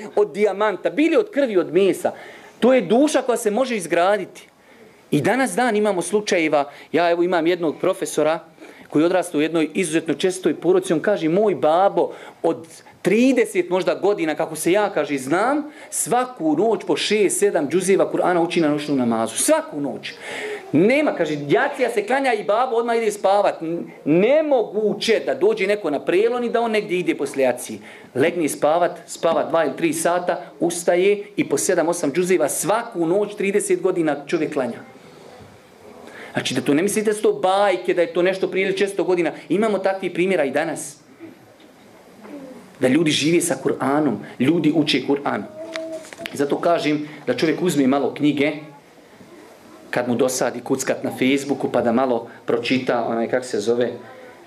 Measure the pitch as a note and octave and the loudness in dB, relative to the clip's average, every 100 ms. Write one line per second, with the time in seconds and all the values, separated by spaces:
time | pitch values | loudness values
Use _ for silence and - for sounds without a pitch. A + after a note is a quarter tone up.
0 | - G3+ G#3 E3 G#3 F#3+ G#3+ F#3 E3+ F3 | -2 0 0 2 0 2 -2 -2 -2 0
1 | E4 C#4+ - C#4 B3+ F#3 C#3+ E3+ G3 - | 2 2 0 0 2 2 2 2 2 2
2 | A2+ - - - - - A#3+ B3+ E3+ A#3 | -2 -6 -14 -20 -20 0 4 4 4 4
3 | D4+ D4 B3+ A3 G#3 G#3+ C4 A3 E3 E3+ | 4 2 0 -2 0 0 0 -4 -2 2
4 | F#3 G#3 F3+ - - _ _ - - - | 2 2 -2 -14 -20 _ _ -20 -20 -20
5 | _ D3+ C3+ B3 B3 F3 B3 G#3 G#3 F3+ | _ 0 2 2 0 0 0 2 0 0
6 | E3 G#3 G#3 F3+ D#3 D3 C#3 - - D#3 | -2 -2 0 0 2 2 0 -8 -4 2
7 | E3+ F3 F3+ F3 D#3+ F3+ D#3+ B2 F3 F#3 | 2 2 2 2 2 0 -2 -2 -2 -2
8 | D3+ - D3+ E3 - - - - - D3 | -4 0 0 0 -6 -20 -20 -20 -2 2
9 | E3+ F#3 E3+ D3 D#3 E3 D#3 - E3 D#3+ | 2 2 0 -2 0 0 0 -2 0 0
10 | D#3+ C#3+ F#3 F3+ E3 - E3 F#3+ F#3+ D#3+ | 0 0 -2 0 -2 0 2 2 2 0
11 | G#3+ F#3+ D#3 F3+ G#3+ C#3+ D3+ E3+ G3 F#3 | 0 0 2 2 2 2 2 4 4 2
12 | C#3+ - - - E3 - - - - - | -2 -4 -18 -4 -2 -2 -8 -20 -20 -6
13 | F3+ A3 C4 B3+ G#3+ F#3+ F3 F#3 E3+ D#3 | 0 4 6 4 2 0 0 0 0 0
14 | F#3+ G#3 D#3+ D3+ D#3+ D#3 E3 G3+ G3+ D#3+ | 0 2 0 -2 -4 -2 2 2 2 0
15 | C#3+ C#3 B2+ F3 A#3+ D4 D4 - - - | -2 -2 0 0 2 0 -4 -12 -10 -6
16 | D3+ B3 B3+ - D#3+ D3 A3+ G3+ - D3 | 0 0 0 -2 0 2 2 0 -2 -2
17 | - G#3+ F3 - G3+ F#3 C#3 F3+ F3+ F3 | 0 2 2 2 2 2 0 0 2 2
18 | D3 D#3 E3+ F3 E3+ E3+ D3+ D3 D3 C#3 | 2 0 2 2 2 2 2 0 0 0
19 | A#2+ A2+ A2+ - C#4+ D#4 D#4 D3 C#3 G#2+ | 2 0 -2 -2 2 2 0 -6 -6 -8
20 | - - - - - - - D3 G#3 C#4+ | -12 -14 -12 -10 -8 -10 0 2 4 4
21 | D4+ - D#3 D3 C#3+ G#3 C#4+ C#4 A#3+ G3+ | 2 0 -2 -4 0 0 0 -2 -2 -2
22 | G3+ C4+ C4+ G#3+ F3+ G#3+ C4 A#3 A#3+ A#3 | -2 0 0 0 0 0 0 0 0 0
23 | A3 G#3 F#3+ G3+ F3+ - E3 E3+ - - | -2 0 2 2 2 -2 -6 -6 -8 -6
24 | C#3+ E3+ A3 D4+ D#4 B3+ - G3+ G#3+ - | 0 4 4 4 4 0 0 -2 -2 0
25 | A#3 G3 D3 C3 G3+ A3 G3 G#3 D#3 C3+ | 0 0 0 0 2 2 0 0 -2 -2
26 | - F3 A#3 A#3+ A#3+ A3+ A#3 G#3+ - F3+ | 0 2 2 0 -2 0 0 0 0 -2
27 | E3 D3+ C#3+ C3+ B2+ A#2+ - G#2+ - - | -2 -2 -4 0 0 0 -8 -12 -14 -20
28 | - B2 E3 F3 C#3+ - D3 E3+ E3+ E3+ | -8 0 0 0 -2 0 0 2 0 -2
29 | - - E3+ D#3 B2+ E3 D3 - D#3+ C#3 | -14 -2 0 0 0 0 0 0 -2 0
30 | F3 F3 F3+ E3 - - F3 - - F3 | 0 0 -2 -4 -8 -4 -4 0 2 4
31 | G3 G3+ - - B2+ C#3 - F3 D#3+ E3+ | 4 2 -2 -4 -2 0 2 2 0 0
32 | D3 D#3 F3+ F3 C#3 - D#3 A3+ A#3 F3 | -2 0 2 2 2 0 0 0 -2 -2
33 | E3 G3 G#3 - G3 G3 G3 F3+ F#3 E3+ | 0 0 -2 -4 -2 0 0 0 0 0
34 | D#3 C#3 - E3+ D3 C#3+ A#2+ A2+ - - | 0 -2 -2 -2 -2 -2 -4 -6 -14 -20
35 | - - - - - - - - - - | -20 -20 -20 -20 -20 -20 -20 -20 -20 -20
36 | - - - - - B2+ C#3+ C#3+ G3 G#3+ | -20 -18 -8 -6 -4 -2 2 2 2 0
37 | G#3 G#3 A3 G#3 F#3+ G3 G3+ F#3 - F3 | 0 2 2 2 2 4 2 2 0 0
38 | E3 F3 F3+ F#3+ G3 F#3 F#3+ F#3+ G3 - | 0 2 0 0 -2 0 0 0 0 0
39 | E3 F3 D#3 - - F#3 A3+ F#3+ G3 F#3+ | 0 0 0 -4 -2 0 0 0 0 -2
40 | F3+ E3+ F#3+ F3 C#3 C#3+ E3 C#3+ - - | -4 0 0 2 0 0 -2 -6 -10 -16
41 | - - E4 - - - - - - - | -20 -20 -20 -20 -20 -20 -20 -20 -20 -20
42 | - - - - - - - - B2+ D3 | -20 -20 -18 -16 -16 -18 -20 -2 2 2
43 | D#3 C3 D3 E3+ - - C3+ - C3 D3 | 2 0 2 2 0 -2 -2 -2 0 0
44 | D3 G#2 - - C3 E3+ D3+ D#3 C#3+ C3+ | 0 -2 -8 -2 0 2 2 2 2 0
45 | B2 C#3 C3 A#2 G2+ - - - - - | 0 -2 -2 -6 -8 -14 -12 -10 -10 -12
46 | - - - C#3 C#3+ D3 E3+ D#3+ D3 D3+ | -14 -18 -10 -4 -4 -2 0 0 0 -4
47 | D3 - - B2 D#3+ C#3+ F3+ C#3+ C3 C#3 | -6 -8 -6 -2 -2 0 0 2 2 2
48 | A#2+ - D3 C3+ D3 D3+ - - - - | -2 0 0 2 -2 -4 -12 -20 -20 -20
49 | - - - - - - - - - B2+ | -20 -20 -20 -20 -20 -20 -20 -20 -8 -4
50 | B2 A#2 B2+ - B2+ A#2+ - C3+ - A#2+ | -2 0 0 0 -4 -4 -4 -2 -2 -4
51 | A#2+ G#2 C3 C#3 C#3 C3 - B2 A#2 A#2 | -6 -2 0 0 0 -4 -2 0 2 2
52 | C3 A#2 - - - A#2 - B2+ B2+ A#2+ | 2 -2 -4 -10 -2 -2 0 -2 0 -2
53 | A#2 A#2 A#2 B2+ - G#2+ G#2 A#2+ A#2+ - | -2 -2 -2 -2 -2 -2 0 0 -2 -4
54 | - - - - | -14 -20 -20 -20